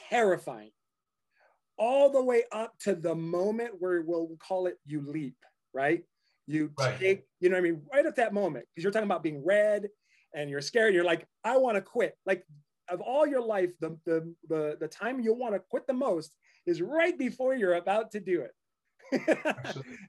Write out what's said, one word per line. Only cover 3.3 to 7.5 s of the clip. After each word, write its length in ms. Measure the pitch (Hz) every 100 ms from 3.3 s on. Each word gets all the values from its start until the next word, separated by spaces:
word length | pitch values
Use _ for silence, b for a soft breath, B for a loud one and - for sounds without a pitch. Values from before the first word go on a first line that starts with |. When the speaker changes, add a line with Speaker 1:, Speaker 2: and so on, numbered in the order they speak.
| 175 202 226 233 185
Speaker 1:
where 220 | 185 175
we'll 340 | 160 170 165 165
call 280 | - 190 180
it 100 | - 143
you 160 | 147
leap, 360 | 143 156 131 - _ _ _
right? 320 | 131 143 170 - _ _ _ -
You 260 | 151 151 139
Speaker 2:
Right. 200 | 127 -
Speaker 1:
take, 280 | 190 190 - _
you 100 |
know 60 | 180